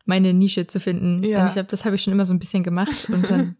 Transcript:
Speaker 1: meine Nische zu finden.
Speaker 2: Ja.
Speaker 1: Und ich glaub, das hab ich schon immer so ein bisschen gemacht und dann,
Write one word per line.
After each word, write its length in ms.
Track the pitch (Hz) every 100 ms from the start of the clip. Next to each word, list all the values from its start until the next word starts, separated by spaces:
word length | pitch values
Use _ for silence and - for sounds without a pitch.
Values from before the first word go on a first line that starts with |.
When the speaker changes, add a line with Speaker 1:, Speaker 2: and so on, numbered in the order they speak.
| -
Speaker 1:
meine 280 | 185 190
Nische 340 | 180 196 185 170
zu 120 | 190
finden. 440 | 185 180 180 175
Speaker 2:
Ja. 180 | 202 208
Speaker 1:
Und 60 | 185
ich 60 |
glaub, 140 | 190 190
das 160 | 196 226
hab 80 |
ich 80 | 196
schon 100 | -
immer 120 | 196 190
so 80 |
ein 60 | 180
bisschen 240 | - 196
gemacht 440 | 175 175 214 262 -
und 180 | 185 190
dann, 280 | 185 175 180